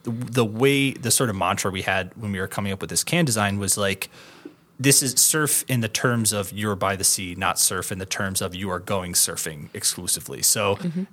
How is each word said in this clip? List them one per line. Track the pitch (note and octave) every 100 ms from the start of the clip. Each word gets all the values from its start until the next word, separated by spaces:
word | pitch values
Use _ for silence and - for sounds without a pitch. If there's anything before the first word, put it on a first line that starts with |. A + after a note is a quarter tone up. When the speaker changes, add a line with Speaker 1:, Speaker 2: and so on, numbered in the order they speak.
Speaker 1:
the, | A#2+
the | A2+ B2 B2
way, | A2 A2 C#3 C#3 C3+
the | - A2+
sort | - B2
of | F#2+
mantra | F2+ G2+ G2+
we | F#2
had | F#2+ F#2+ F2+ -
when | G#2
we | G2
were | F#2+
coming | - G2+
up | G2
with | E2+
this | E2+
can | - E3+ D#3
design | A2 G2+ G2
was, | F#2+ -
like, | G2+ G2 - - - - - - _ -
this | C3+ D3
is | C#3
surf | B2+ - D#3 D3 - -
in | B2+
the | A2
terms | - C3 A#2+ G#2+
of | G#2+ F#2+
you're | G2+ G#2+
by | F#2+ G2 G2
the |
sea, | F#2 - F#2 F2
not | F#2 E2+
surf | - F#2+ -
in | F#2
the | F#2
terms | - G2 F#2
of | F#2+
you | F2+ G2
are | F2+
going | - G2+ F2+
surfing | F2 - E2 E2 D2+ -
exclusively. | - - - F2+ - - C2+
So, | - A2+ G2+ G2
Speaker 2:
Mm-hmm. | F3 E3 G3